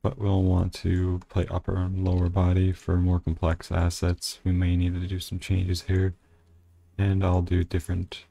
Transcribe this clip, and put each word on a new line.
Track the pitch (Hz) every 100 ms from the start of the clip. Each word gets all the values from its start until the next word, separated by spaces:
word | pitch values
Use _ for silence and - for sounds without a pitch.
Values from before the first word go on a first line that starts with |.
but | - -
we'll | 101 95
want | 92 90 90
to | - 95 90 90 90 -
play | - 87
upper | 90 - 92
and | 90 95
lower | 92 90 90
body | 92 92 90 92
for | 92 - 90
more | 90 90
complex | - 82 85 82 -
assets. | 90 85 - 87 87 - -
We | 95
may | 90 90 90
need | 90 87
to | 90
do | 92
some | - 90
changes | - 92 92 90
here, | - 95 95 - _ _ _ - _ _ _ -
and | 101 95
I'll | 92 90
do | 87 87
different | 87 90 - 90 90 - -